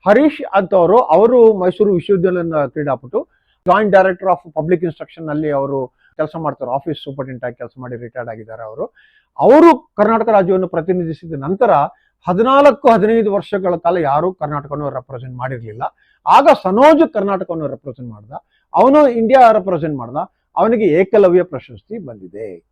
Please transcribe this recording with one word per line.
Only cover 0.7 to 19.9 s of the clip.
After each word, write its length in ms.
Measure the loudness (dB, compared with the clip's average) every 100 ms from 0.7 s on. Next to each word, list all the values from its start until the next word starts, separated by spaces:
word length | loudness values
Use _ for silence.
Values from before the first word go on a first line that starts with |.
| 2 4 2
ಅವರು 600 | 4 4 4 6 4 4
ಮೈಸೂರು 340 | -2 0 0
ವಿಶ್ವವಿದ್ಯಾಲಯದ 720 | 0 0 -2 0 -2 -4 -4 -4
ಕ್ರೀಡಾಪಟು, 640 | -6 -6 -6 -6 -8 -8 _ _ _ 0
joint 220 | 0 4
director 380 | 4 2 0 -2
of 260 | -2 -4
public 280 | -8 -2 -2
instruction 480 | -2 -8 -16 -14 -8
ನಲ್ಲಿ 220 | -6 -4
ಅವರು 360 | -4 -4 -6 -8
ಕೆಲಸ 500 | _ _ -8 -8 -6
ಮಾಡ್ತಾರೆ, 320 | -8 -8 -6
ಆಫೀಸ್ 280 | -6 -6 -10
ಸೂಪರಿಂಟೆಂಡೆಂಟ್ 460 | -12 -12 -12 -10
ಆಗಿ 100 | -12
ಕೆಲಸ 160 | -12 -18 -16
ಮಾಡಿ 180 | -14 -14
ರಿಟೈರ್ಡ್ 340 | -14 -14 -12
ಆಗಿದ್ದಾರೆ 320 | -14 -16 -18
ಅವರು. 220 | -16 -12 -12 _ _ _ _ -2
ಅವರು 520 | 4 6 6 4 _ -2
ಕರ್ನಾಟಕ 320 | 0 0 2
ರಾಜ್ಯವನ್ನು 400 | 0 2 -2 -2
ಪ್ರತಿನಿಧಿಸಿದ 640 | -6 -4 -4 -4 -10 -12
ನಂತರ 380 | -10 -8 -2 0 2 0 _ _ _ -6
ಹದಿನಾಲ್ಕು, 600 | -2 2 4 4 4 2
ಹದಿನೈದು 440 | 2 2 0 0
ವರ್ಷಗಳ 440 | -2 -4 -6 -4 -2
ಕಾಲ 220 | -2 -2
ಯಾರು 340 | -2 -2 -2
ಕರ್ನಾಟಕವನ್ನು 580 | -6 -8 -8 -8 -8 -8
ರೆಪ್ರೆಸೆಂಟ್ 460 | -10 -12 -16 -14 -12
ಮಾಡಿರ್ಲಿಲ್ಲ. 460 | -10 -10 -14 -12 -12 _ _ _ 2
ಆಗ 220 | 4 4 2
ಸನೋಜ್ 500 | 2 4 4 4 2
ಕರ್ನಾಟಕವನ್ನು 540 | -2 -4 -6 -6 -8 -8
ರೆಪ್ರೆಸೆಂಟ್ 440 | -10 -16 -16 -16
ಮಾಡ್ದ, 220 | -18 -20 -20 _ _ _
ಅವನು 340 | 2 4 4 4
ಇಂಡಿಯಾ 440 | 2 2 6 6
ರೆಪ್ರೆಸೆಂಟ್ 440 | 4 0 -4 -4